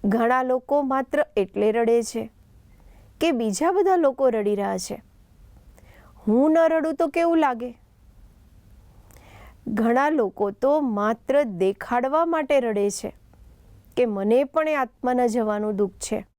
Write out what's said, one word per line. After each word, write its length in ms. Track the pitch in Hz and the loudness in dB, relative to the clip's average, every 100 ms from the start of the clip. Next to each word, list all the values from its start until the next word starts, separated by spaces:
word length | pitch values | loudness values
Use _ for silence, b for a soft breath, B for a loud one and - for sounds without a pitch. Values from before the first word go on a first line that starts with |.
| 208 | 0
ઘણા 380 | 226 233 254 | 0 2 0
લોકો 380 | 254 254 - 285 | 0 -4 0 -2
માત્ર 440 | 277 262 262 302 302 - | 0 -4 -2 -4 -2 -2
એટલે 340 | 190 196 208 | -4 0 0
રડે 320 | 220 233 233 | 2 2 2
છે 260 | 226 233 220 _ - - - b b b b - | 0 -10 -12 _ -20 -20 -20 b b b b -2
કે 100 | 330 | 0
બીજા 400 | 254 220 190 330 | 0 -2 0 0
બધા 240 | 381 392 359 | 2 2 4
લોકો 340 | 294 262 262 | 2 2 0
રડી 260 | 220 208 202 | 2 0 0
રહ્યા 220 | 196 190 | -2 -4
છે, 260 | - - - _ _ - - - - b b b b b - | -8 -14 -16 _ _ -20 -20 -20 -20 b b b b b 0
હું 240 | 226 302 | 2 4
ન 60 | 320 | 4
રડું 380 | 320 320 320 285 | 4 2 -2 -2
તો 120 | 330 | -2
કેવું 300 | 339 339 330 | 0 2 2
લાગે. 400 | 294 240 247 240 _ _ - - - - - - - - - - - B B B B B - | 2 -2 -10 -14 _ _ -20 -20 -20 -20 -20 -20 -20 -20 -20 -20 -20 B B B B B -6
ઘણા 420 | 214 233 240 285 | -2 2 2 2
લોકો 420 | 302 208 - 208 | 0 -2 -2 -4
તો 300 | 202 262 302 | 0 0 2
માત્ર 640 | 269 202 208 220 - 277 | 0 -2 -2 -2 0 0
દેખાડવા 840 | 269 175 190 196 - 247 262 311 339 | 0 0 -2 -2 -4 -2 0 0 0
માટે 340 | 320 285 277 | -2 0 0
રડે 300 | 240 208 202 | 0 0 -2
છે 260 | 196 - - - - - - - - - - | -4 -12 -14 -20 -20 -20 -20 -20 -20 -10 -2
કે 80 | 247 | -2
મને 380 | 202 196 240 | 0 2 2
પણ 240 | 277 320 311 | 2 -2 0
એ 80 | 294 | -2
આત્માના 520 | 247 _ 247 247 247 | -4 _ -2 0 2
જવાનું 480 | 233 214 208 214 202 | 0 -2 -2 -4 -2
દુઃખ 160 | 202 | -4
છે. 360 | - - 214 190 | -4 -8 -8 -8